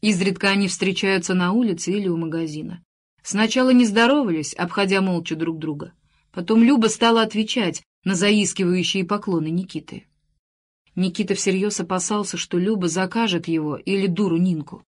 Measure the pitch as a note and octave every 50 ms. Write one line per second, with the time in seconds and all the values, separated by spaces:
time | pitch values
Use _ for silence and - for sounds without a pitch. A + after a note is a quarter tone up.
0 | - G#3+ G#3+ F3 F#3+ G3 F#3+ - - G3+ G3 G3 G3+ F#3 - - G3 F#3+ F#3 -
1 | - G3 F#3+ F#3+ F3+ - F#3 F#3 F3+ F3+ F#3+ A#3 B3+ A3 F3+ E3+ - - F#3 G#3
2 | G3+ F#3 E3+ E3 E3 D#3+ D#3 E3 E3 D#3 D3+ D3+ D#3 E3+ F3 F3 _ _ _ _
3 | _ _ _ _ _ - G3 G3+ A3 A3 A3 B3+ B3+ B3+ B3+ B3 B3 A3 G3 A3
4 | A#3 A#3+ C#4 D4 C4+ G#3 E3 D#3 D3+ - - - F3 F3 - - G3+ F#3+ G3 G3
5 | F#3+ F#3+ F3+ E3+ E3 - E3 D#3 D#3+ E3 E3 D#3+ D#3 D#3 D3+ D3 - - _ _
6 | _ _ _ _ _ _ _ F#3 F3+ F3 A3 A3+ A#3 A#3 C#4+ B3+ A3 G#3+ A3 -
7 | A#3 A#3 A3+ A3+ A3+ A3 - G#3 A3 G#3+ - B3+ G#3+ F3 D#3+ - _ _ _ _
8 | _ F3+ G3 E3+ F#3 G#3 G#3+ G#3+ G3+ F3+ - - F#3+ F3 F3+ F#3 F3 - - F#3+
9 | F#3+ E3+ G#3 G#3 G#3 - F#3 E3 D#3 D#3 E3 F3 F#3+ F#3 - D#3 D3 - - -
10 | _ _ _ _ _ _ _ _ _ _ _ _ _ _ _ _ _ _ _ -
11 | F3+ F#3+ F3 - G#3 - G3+ F#3+ - G3 F#3 F#3+ F#3+ G#3 G#3 - F#3 E3+ F#3 F#3
12 | F3 - G#3+ G#3 G3+ G3 - E3+ - - - F3+ F3+ G3 A3+ G3+ F3+ E3+ E3 F#3+
13 | F#3+ F#3 - A3+ A#3 A3 F3 E3+ E3 - E3 D#3+ D3+ D3+ D3 - - - G3 G3
14 | G3 G3 E3+ F3 G#3 F#3+ E3 E3 F3+ F#3 F3 D#3 D3 - - - _ _